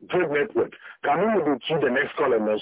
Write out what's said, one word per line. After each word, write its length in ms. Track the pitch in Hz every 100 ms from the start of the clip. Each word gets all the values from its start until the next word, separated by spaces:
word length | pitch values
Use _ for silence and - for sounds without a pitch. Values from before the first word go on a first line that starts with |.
| -
Good 200 | 180 160
network. 420 | 147 127 117 - - - -
Kamin 300 | 143 151 220
mu 80 | 208
doki 380 | 147 123 - -
the 80 | 123
next 260 | 131 143 -
caller 220 | 139 113
nan, 200 | 107 107